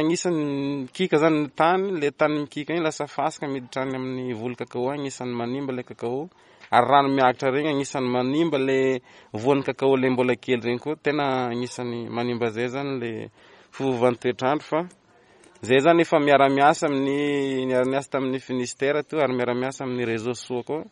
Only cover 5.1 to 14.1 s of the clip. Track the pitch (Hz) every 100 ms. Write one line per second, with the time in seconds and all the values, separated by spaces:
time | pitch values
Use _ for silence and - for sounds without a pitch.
5.1 | - 123 120 117 135 139 127 127 113 117
6.1 | 131 170 - _ _ - 113 120 139 139
7.1 | 135 127 127 139 135 151 143 139 143 123
8.1 | 123 127 147 170 143 135 135 135 131 -
9.1 | - - 107 120 139 135 127 135 135 131
10.1 | 127 127 123 - 123 113 120 143 151 147
11.1 | 147 143 131 123 120 123 - 123 117 113
12.1 | 113 120 120 117 107 123 131 143 135 117
13.1 | 110 110 - - - - - 135 123 123